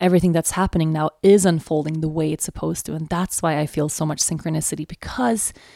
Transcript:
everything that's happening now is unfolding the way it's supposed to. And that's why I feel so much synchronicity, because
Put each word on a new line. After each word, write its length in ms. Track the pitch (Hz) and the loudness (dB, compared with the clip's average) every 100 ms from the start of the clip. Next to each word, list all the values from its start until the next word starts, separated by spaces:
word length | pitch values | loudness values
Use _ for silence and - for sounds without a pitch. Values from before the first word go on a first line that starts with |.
everything 320 | 180 180 180 | 2 4 4
that's 180 | 165 - | 2 0
happening 400 | - 190 175 160 | 0 0 2 0
now 200 | 156 156 - | 0 -2 2
is 220 | 196 202 185 | 6 6 6
unfolding 560 | 165 - 156 151 160 | 2 0 -2 -2 -4
the 80 | 156 | -4
way 240 | 156 156 | -2 -2
it's 100 | 151 | -2
supposed 420 | - - 160 165 - | -6 -6 -6 -6 -6
to. 60 | |
And 140 | 160 160 | -8 -4
that's 340 | 170 185 - | -4 -2 -2
why 180 | 165 151 | 0 0
I 60 | 151 | -2
feel 220 | - 147 | -2 -4
so 180 | - 156 | -2 -4
much 140 | 151 | -2
synchronicity, 680 | - 160 165 156 - - 156 | -4 -4 -4 -4 -4 -6 -8
because 680 | - - - 247 226 - - - | -12 -10 -2 0 0 -4 -10 -20